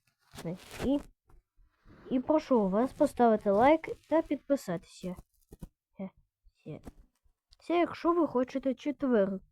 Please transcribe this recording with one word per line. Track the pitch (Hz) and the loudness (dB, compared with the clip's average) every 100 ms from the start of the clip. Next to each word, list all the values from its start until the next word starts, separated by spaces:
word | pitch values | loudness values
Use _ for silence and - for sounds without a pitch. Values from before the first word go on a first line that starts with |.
| _ _ _ - 165 180 - - 233 | _ _ _ -14 -12 -12 -14 -8 -4
І, | 277 - _ _ - _ _ _ _ - - - | -4 -4 _ _ -20 _ _ _ _ -20 -20 -6
і | 254 | -4
прошу | 254 311 - 247 190 | 0 0 2 2 2
вас | 196 262 | 0 0
поставити | - 294 - 240 214 208 | 0 0 4 4 4 2
лайк | 196 262 320 - - - | 4 6 4 0 -14 -2
та | 311 | -2
підписатися. | 320 285 - 277 - 170 - - 180 180 - _ _ - - _ _ - | 0 -4 -2 -4 -4 -10 -10 -14 -12 -12 -16 _ _ -20 -20 _ _ -14
Хе, | 190 _ _ _ _ _ | -14 _ _ _ _ _
хе. | - 151 - - - _ _ _ _ - | -16 -16 -16 -20 -20 _ _ _ _ -16
Це | - 339 | -4 0
якщо | 330 - 330 | 0 -2 -2
ви | 349 294 | 0 0
хочете | 247 254 269 262 | 0 -4 -4 -4
четвер-, | 240 - - 269 233 196 190 - | -6 -6 -6 0 2 0 -2 -12